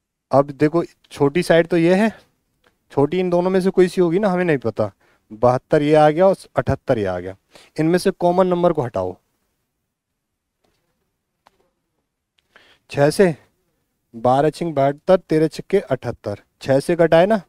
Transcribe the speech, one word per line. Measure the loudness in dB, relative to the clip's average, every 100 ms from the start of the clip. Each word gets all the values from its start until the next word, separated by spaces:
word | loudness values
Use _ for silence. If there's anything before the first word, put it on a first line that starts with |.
| _ _ _
अब | 0 0
देखो | -2 -2 -2 -6 _ _
छोटी | -4 -2 -2
साइड | 2 2 2
तो | -2
ये | 0
है, | 0 0 -4 _ _ _ _ _ _ _
छोटी | -2 -2 -2
इन | -2
दोनों | 0 0
में | 0
से | 0
कोई | 2 0
सी | 2
होगी | 0 0
ना, | -2
हमें | -2
नहीं | -2 -2
पता। | -2 -4 -6 -8 _ _ _
बहत्तर | 0 0 0 0 0
ये | 4
आ | 4 4
गया | 4 2
और | 0 -4 -4
अठहत्तर | -4 -6 -4 -4
ये | -2
आ | -6
गया, | -10 -16 _ -20 -18 -4
इनमें | 0 0
से | -2
कॉमन | -2 -2 0 0
नंबर | 0 0
को | -2
हटाओ। | -4 -6 -8 -10 _ _ _ _ _ _ _ _ _ _ _ _ _ _ _ _ _ _ _ _ _ _ _ _ _ _ _ _ _ _ _ _ _ _ _ _ _
छः | -2 0
से, | 2 0 0 _ _ _ _ _ _ _
बारह | -4 0 2 0
छिंग | -2 -6
बहत्तर, | -2 -2 -2 0 0
तेरह | 0 -2 -2
छिक्के | -4 -4 -4
अठहत्तर, | -2 -6 -6 -10 -10 -12 _ _
छः | -2 -2
से | 0 0
कटाए | 2 4 4
ना, | 0